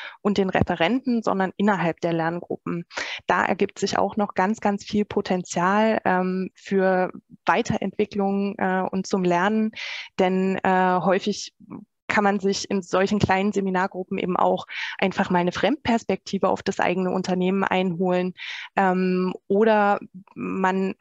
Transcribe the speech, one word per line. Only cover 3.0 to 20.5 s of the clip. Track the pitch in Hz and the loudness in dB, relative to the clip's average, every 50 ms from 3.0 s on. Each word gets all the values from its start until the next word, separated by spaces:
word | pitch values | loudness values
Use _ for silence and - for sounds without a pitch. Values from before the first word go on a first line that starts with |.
| - - - - - - | -8 -8 -10 -8 -2 0
Da | 180 185 - | 0 2 2
ergibt | - 196 170 202 196 - - | 2 2 0 0 -2 -2 -4
sich | 196 196 - - | -4 0 0 0
auch | - 196 - | 0 0 0
noch | 214 202 - - | -2 -4 -2 0
ganz, | - 185 202 226 - | 0 0 0 0 0
ganz | - 208 202 202 - | 0 -2 -2 -2 -4
viel | - - 208 208 | -4 -2 -2 -2
Potenzial, | - - 208 - - 190 180 180 - - 175 170 185 196 214 220 226 214 - - | 0 -2 -4 -2 -2 -2 -2 -2 -4 -2 0 2 2 4 4 4 2 2 0 2
ähm, | - 185 180 185 185 185 190 185 180 _ | 2 2 2 0 0 -2 -2 -4 -6 _
für | - - - 196 190 190 190 190 180 185 - - - - - - - - | -12 -6 -2 0 2 4 4 4 2 0 -2 -4 -10 -18 -20 -20 -6 0
Weiterentwicklung, | - 170 196 240 - 220 - - 196 - - 214 - - 202 196 196 202 202 202 202 - - | 0 2 2 2 -2 -2 -4 -4 -4 -2 -2 -2 -2 0 -2 0 0 0 0 -2 -2 -2 -2
äh, | - 190 185 190 185 - | -2 0 0 0 -2 -2
und | - 190 185 | -4 -4 -4
zum | - - 196 180 | -2 -2 0 2
Lernen. | 180 175 170 180 208 220 220 220 220 - - - - - - - - _ - | 2 2 2 2 2 2 2 0 -2 -4 -6 -10 -10 -10 -12 -14 -6 _ 2
Denn, | 190 185 185 190 190 190 190 - - | 2 4 4 2 2 2 0 0 2
äh, | 190 185 185 185 185 180 180 | 2 4 4 4 4 2 2
häufig | 160 190 185 202 - 214 196 - - - _ _ - - - - 208 _ _ _ _ | 2 2 2 2 0 -2 -4 -4 -6 -14 _ _ -20 -18 -16 -16 -18 _ _ _ _
kann | - - 214 208 | -2 0 2 2
man | 202 202 202 | 2 2 2
sich | 190 196 196 - - - | 0 -2 -2 -2 -4 -4
in | 202 196 180 | -4 -4 -2
solchen | - - 185 190 196 214 202 | 0 0 0 2 2 0 0
kleinen | - - 190 190 196 214 | 2 2 2 2 2 0
Seminargruppen | - 202 196 190 185 180 185 196 - 185 185 - 196 190 | 0 0 0 0 0 0 0 -2 -4 -8 -8 -6 -4 -4
eben | - 180 185 | -2 -2 0
auch | - - 180 185 180 - - - - - - - - | 2 2 2 2 0 -2 -8 -12 -10 -10 -8 -4 -2
einfach | 190 190 - - 196 - | -2 0 0 0 0 2
mal | 180 175 | 2 2
eine | 175 180 - | 2 0 0
Fremdperspektive | - - 196 285 - - - 226 233 - - 190 - - - - 190 - 185 | 0 0 0 0 0 0 0 0 0 0 -2 -4 -4 -4 -6 -4 0 0 0
auf | 190 - - | 0 0 -2
das | - 196 - | -4 -2 0
eigene | - - 180 185 185 185 | 0 0 0 0 -2 -2
Unternehmen | 185 190 180 - 180 185 180 185 190 196 190 | -2 -2 -2 -2 0 0 0 0 2 0 0
einholen. | - - 185 185 190 170 170 190 180 180 180 180 185 175 - - - - - - - - | 0 0 0 0 0 0 0 0 0 2 0 0 -2 -6 -8 -12 -14 -12 -12 -12 -6 -2
Ähm, | 196 196 185 180 185 185 185 185 185 185 185 - - _ - | 0 2 2 2 2 2 0 0 0 0 -2 -4 -6 _ 0
oder | 196 196 220 220 214 214 202 202 202 - - - - 185 196 _ - | 2 2 4 4 4 4 4 2 0 0 -4 -10 -20 -20 -20 _ -12
man | - - 180 | -8 -6 -6